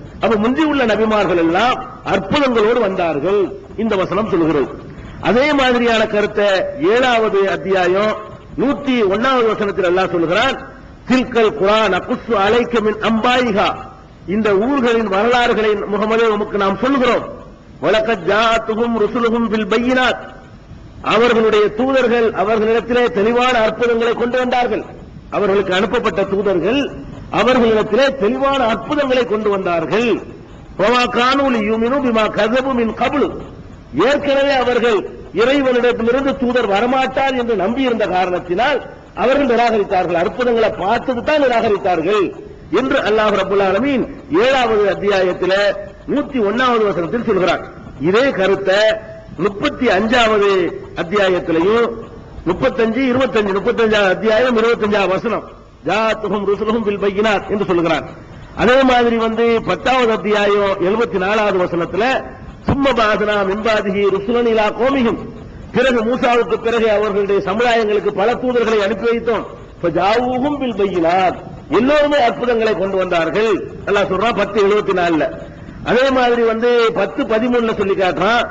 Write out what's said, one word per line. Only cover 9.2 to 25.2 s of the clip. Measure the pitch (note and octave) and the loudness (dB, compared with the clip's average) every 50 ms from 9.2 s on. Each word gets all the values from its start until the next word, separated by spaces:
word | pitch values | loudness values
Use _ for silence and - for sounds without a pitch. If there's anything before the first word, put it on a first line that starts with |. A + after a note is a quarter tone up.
| A#3 C4+ C4 B3+ A3+ | 2 2 2 2 2
வசனத்தில் | A3 G#3 - G#3 G3+ G3 F#3 F#3+ F3 F3+ | 2 0 0 -2 -2 -2 0 0 2 2
அல்லாஹ் | F#3+ F#3+ E3+ | 2 0 0
சொல்கிறான், | F3 F3 E3 D#3 F3+ G#3 B3 C4+ A#3 - - - - - - - - - - - | 0 0 0 2 2 2 2 0 -2 -4 -8 -14 -18 -20 -20 -20 -20 -18 -2 0
"தில்கல் | B3 B3+ A3+ - - A#3 A3 G#3 - - | 0 2 2 0 2 2 2 2 2 2
குர்ஆன் | F#3+ G3 G#3+ A3 A3 G3 F#3 | 2 2 4 2 2 2 0
அகுஸ்ஸு | F3+ - - B3 - - G#3+ A3+ | -2 -2 -4 -6 -6 -4 -2 0
அலைக்க | G3+ G3 G#3 A#3 A#3+ A#3+ A#3+ - A#3 | 0 2 2 2 2 2 2 0 0
மின் | G#3 G#3+ G#3 | 0 0 -2
அம்பாயிஹா", | - - G#3 A3+ A3 A3+ B3 B3 B3 B3 A#3+ F#3 G#3 F#3 D#3 - - - - - - - - - - - | -2 -2 0 0 2 2 2 2 2 0 0 0 0 0 0 -2 -4 -10 -14 -18 -20 -20 -20 -20 -16 -8
இந்த | D#3+ F#3+ A3 G#3+ G#3+ G3+ | -4 -4 -2 0 2 2
ஊர்களின் | F#3+ A3 C4 C#4+ C#4 A#3 A#3+ A3+ A3+ A3 | 2 2 0 0 0 0 2 2 0 0
வரலாறுகளை | G3 F#3+ G3 G#3+ A#3+ B3 A#3+ A#3+ A#3+ A3 G#3 G#3+ G#3+ | 0 0 0 2 2 2 2 2 2 0 0 0 0
முகமதே | G#3 G3+ - F#3 G3+ G3+ G#3+ G#3+ A3+ A3+ A#3 | 0 0 -2 -4 -2 -2 0 0 2 2 2
உமக்கு | A3 G#3+ G3+ G#3 - - G3+ | 2 2 0 -2 -4 -2 0
நாம் | G3 G3 F#3+ F#3+ | 0 0 0 0
சொல்கிறோம். | A#3 C4+ C#4 B3+ B3+ B3 G#3+ D#3 - - - - - - - - - - - - | 0 0 2 2 2 2 2 0 -2 -6 -12 -14 -16 -20 -20 -20 -20 -20 -12 -4
"வலகத் | B2+ D#3 G#3 A3 A3 A3 A3+ F#3 E3 F3+ | -2 0 2 2 2 0 -2 -2 -2 0
ஜாஅத்துஹும் | G3+ G#3+ A#3 A3+ A3+ A3 A3 A3 A3 G#3+ A#3+ A#3 A3+ A3 | 0 2 2 2 2 0 0 -2 -2 -2 0 0 0 0
ருசுலுஹும் | G#3 G3+ - B3 A#3 A#3 A3+ A#3 A#3 G#3 | 0 0 0 0 0 0 0 0 0 0
பில் | G#3+ A3 G#3+ | 0 -2 -2
பையினாத்", | F#3 G#3+ A#3 A#3+ B3+ B3+ B3+ B3+ A#3 - - - - - - - - - - - - - - - - - - - | 0 0 0 2 2 2 2 2 0 -2 -4 -8 -14 -18 -20 -20 -20 -20 -20 -20 -20 -20 -20 -20 -20 -18 -8 -4
அவர்களுடைய | - F3+ A3 A#3+ B3 A3+ A3+ A3 G#3+ G#3+ G#3 G#3+ G#3 | 0 2 2 4 4 4 4 2 4 4 4 2 2
தூதர்கள் | G#3 - B3+ C4 C4+ C4 B3+ A3+ A#3+ A#3+ A#3 G#3 | 0 0 -2 0 2 2 2 2 2 2 0 0
அவர்களிடத்திலே | - E3 F#3+ G#3 A3+ G#3+ G#3+ A3 A3+ A#3 - - B3 B3 A#3+ A3+ | 0 -2 -2 0 0 0 2 2 0 0 0 0 0 0 0 0
தெளிவான | F3 G3 G3+ A3+ A#3+ A#3+ B3 B3+ B3+ A3+ | 0 0 0 2 2 2 2 2 2 2
அற்புதங்களை | A3 G#3+ G#3+ - A#3+ A#3 A#3 A3+ A#3 A#3+ A3+ | 2 0 0 0 0 0 2 0 0 0 0
கொண்டு | - A#3 A#3+ B3 B3+ | 0 -2 -2 0 0
வந்தார்கள். | B3+ B3 B3+ B3 B3 A3 G#3+ E3 A#2+ - - - - - - - | 0 0 0 0 0 0 -2 -4 -6 -8 -14 -18 -18 -18 -20 -20